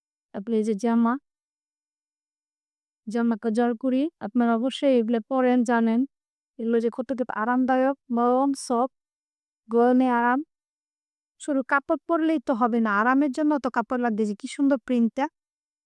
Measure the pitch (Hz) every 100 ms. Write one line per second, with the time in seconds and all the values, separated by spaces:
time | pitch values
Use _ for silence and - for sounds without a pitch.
0 | _ _ _ - 202 220 214 202 233 233
1 | 233 262 - _ _ _ _ _ _ _
2 | _ _ _ _ _ _ _ _ _ _
3 | - 233 233 220 233 220 240 233 262 254
4 | 311 - 208 240 233 226 262 - 285 247
5 | 220 233 - 262 254 247 240 233 226 226
6 | 269 _ _ _ _ - 226 233 233 226
7 | 247 247 247 - 220 247 254 262 262 277
8 | - 233 240 254 277 269 - 233 262 _
9 | _ _ _ _ _ _ - 226 240 254
10 | 262 240 240 262 311 _ _ _ _ _
11 | _ _ _ _ - 269 247 277 - 320
12 | - 339 320 320 - 233 240 233 220 202
13 | 226 269 294 254 302 294 254 240 226 254
14 | 240 214 214 202 254 - 277 269 - 247
15 | 226 - 294 - _ _ _ _